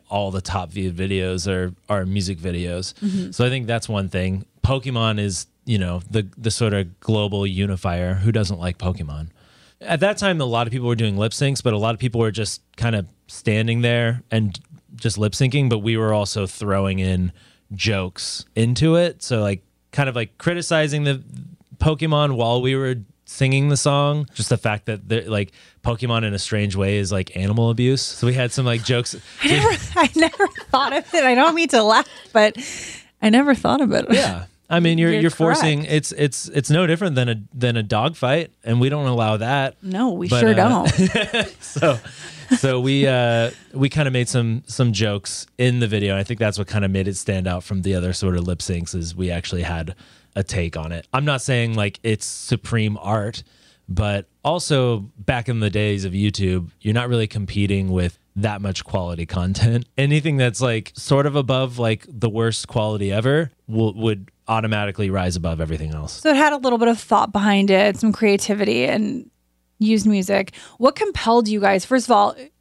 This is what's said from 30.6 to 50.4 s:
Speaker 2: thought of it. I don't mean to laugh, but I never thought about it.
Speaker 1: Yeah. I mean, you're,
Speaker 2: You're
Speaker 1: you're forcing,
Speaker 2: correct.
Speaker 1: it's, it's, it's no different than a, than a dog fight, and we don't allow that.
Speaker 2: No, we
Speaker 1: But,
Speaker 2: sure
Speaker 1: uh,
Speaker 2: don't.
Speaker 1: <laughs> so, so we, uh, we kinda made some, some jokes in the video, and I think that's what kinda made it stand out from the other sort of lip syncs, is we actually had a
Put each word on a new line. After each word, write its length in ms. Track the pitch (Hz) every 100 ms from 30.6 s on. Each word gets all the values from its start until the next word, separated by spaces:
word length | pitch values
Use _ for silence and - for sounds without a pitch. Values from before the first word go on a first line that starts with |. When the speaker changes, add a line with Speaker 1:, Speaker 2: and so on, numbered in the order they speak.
| -
Speaker 2:
thought 240 | 262 277
of 180 | 277 -
it. 120 | 339
I 100 | 269
don't 200 | 247 311
mean 140 | 330 330
to 140 | 247
laugh, 260 | 214 226 302 - -
but 240 | 226 214 214 262 - - - - _
I 80 | 214
never 260 | 226 285
thought 280 | 254 - 269
about 260 | 262 - -
it. 60 |
Speaker 1:
Yeah. 320 | 240 262 90 92 _ -
I 100 | 170
mean, 160 | 170 165
you're, 120 | 165
Speaker 2:
You're 100 | 170
Speaker 1:
you're 80 | 165
forcing, 500 | - 165 302 269 147
Speaker 2:
correct. 120 | 151
Speaker 1:
it's, 200 | 156 -
it's, 360 | - 147 - -
it's 220 | - 131
no 160 | 151 180
different 300 | 165 190 127
than 120 | 123
a, 140 | 113 101
than 220 | 131 123 117
a 60 |
dog 340 | 107 107 127 160
fight, 340 | 123 151 165 _
and 160 | 113 117
we 80 | 131
don't 180 | 147 139
allow 300 | 120 110 107
that. 440 | 113 139 135 -
Speaker 2:
No, 280 | 190 185 247
we 180 | 175 175
Speaker 1:
But, 120 | 120
Speaker 2:
sure 100 | 117
Speaker 1:
uh, 340 | 110 202 233
Speaker 2:
don't. 600 | - 143 185 233 208 240 208
Speaker 1:
<laughs> 120 | -
so, 380 | - - 165 123 - - - - - 254
so 200 | 135 127
we, 280 | 127 139 139
uh, 440 | 127 120 117 117 - -
we 160 | 135 139
kinda 220 | 156 143
made 180 | 127 120
some, 340 | 127 117 113 -
some 260 | - 123
jokes 540 | 101 107 101 - - - -
in 240 | 123 123
the 60 | 117
video, 260 | 107 101
and 80 | 98
I 20 |
think 160 | 98 120
that's 200 | 107 98
what 100 | 101
kinda 180 | 104 98
made 220 | 95 95
it 80 | 92
stand 300 | - 98 92
out 180 | 90
from 160 | - 95
the 140 | 92
other 180 | 92 90
sort 240 | 87 95 90
of 100 | 87
lip 120 | 87
syncs, 360 | - 87 85
is 220 | 90 82 85
we 140 | 92
actually 320 | 85 - 90
had 320 | 85 85 80 92 - _ _
a 60 | -